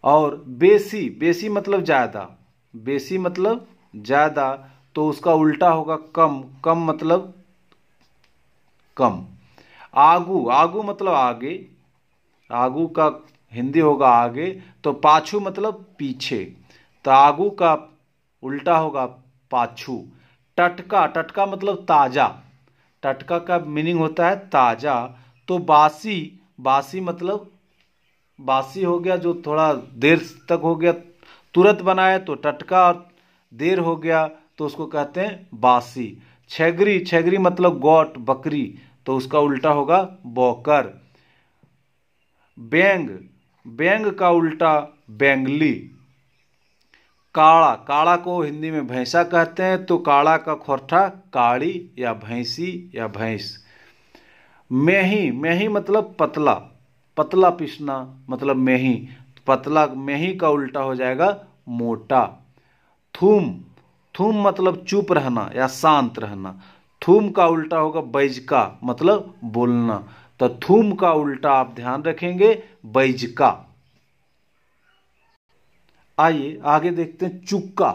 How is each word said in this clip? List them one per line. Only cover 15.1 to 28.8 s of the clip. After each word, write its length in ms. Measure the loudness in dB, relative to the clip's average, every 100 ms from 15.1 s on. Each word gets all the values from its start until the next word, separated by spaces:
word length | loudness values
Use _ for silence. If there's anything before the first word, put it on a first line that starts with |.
| 4 2 -6
मतलब 460 | -6 -6 -6 -6 -18 _
पीछे, 380 | -10 -8 -6 -6 -8 -16 _ _ _ _ 4
तो 60 |
आगू 380 | 6 6 4 -2
का 220 | 0 2 2 -4 _ _ _ _ _
उल्टा 340 | -10 -6 0 0
होगा 280 | 0 -4 -6 -10 _ _ _
पाछू। 460 | -2 -2 -6 -12 -12 -12 _ _ _ _ 0
टटका, 480 | 0 -2 -2 0 0
टटका 380 | -2 -6 -4 -4
मतलब 400 | -2 -6 -6 0
ताज़ा, 400 | 2 2 2 -2 -2 _ _ _ _ _ _
टटका 360 | -6 -6 -4 -6
का 200 | -2 -4
मीनिंग 400 | -2 -4 -2 -2
होता 300 | -2 0 0
है 60 | 0 -2
ताज़ा। 500 | 2 2 0 -2 -4 -6 -14 _ _ -8
तो 100 | -6
बासी, 800 | 4 6 6 2 -8 -8 -8 -18 _ -6
बासी 420 | 0 0 -2 -10
मतलब 480 | -8 -8 -6 -8 -10 _ _ _ _ _ _ _ _ _
बासी 440 | -2 -2 -2 -6